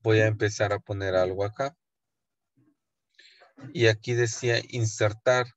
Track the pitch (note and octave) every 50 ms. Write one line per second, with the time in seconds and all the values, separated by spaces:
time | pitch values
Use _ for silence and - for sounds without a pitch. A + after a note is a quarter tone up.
0 | _ A2 A2 A2 A2 A2 A2 G#2 G#2+ G#2 G#2 - G#2+ G2+ G2+ G2 - - G#2+ G2
1 | G2 F#2+ F#2 F#2 F#2 F#2 F#2+ F#2+ G2+ G2+ G#2+ - C#3 C#3+ _ _ _ _ _ _
2 | _ _ _ _ _ _ _ _ _ _ _ _ _ _ _ _ _ _ _ _
3 | _ _ _ _ - - _ _ - _ _ - - C3 - - A#2 A2+ A2 A2
4 | - - B2 A#2+ A#2+ A#2 A2+ - - A#2+ A#2 A#2 A2+ - - B2+ A2+ G#2+ - -
5 | A2+ G#2+ G#2 - _ B2+ B2+ B2+ B2 B2 _